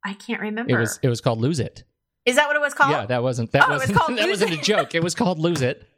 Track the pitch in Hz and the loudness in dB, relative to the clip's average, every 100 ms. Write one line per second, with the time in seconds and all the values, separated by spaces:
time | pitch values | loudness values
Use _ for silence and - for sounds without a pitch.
0 | 196 196 - 226 208 214 240 123 113 - | -10 -12 -8 -6 -6 -6 -2 0 0 -2
1 | 131 117 - 113 120 160 98 - - _ | -2 0 -2 0 0 0 -4 -8 -20 _
2 | _ _ - 247 294 294 285 277 285 151 | _ _ 0 2 2 2 -2 2 2 2
3 | 107 123 123 123 113 135 494 - - - | 0 -2 0 -2 0 4 4 2 0 0
4 | 320 247 - 392 208 160 147 208 156 165 | 0 0 0 0 0 -2 0 0 0 -2
5 | 170 - 220 170 160 165 127 147 - | -2 0 -2 0 0 0 -2 -4 -12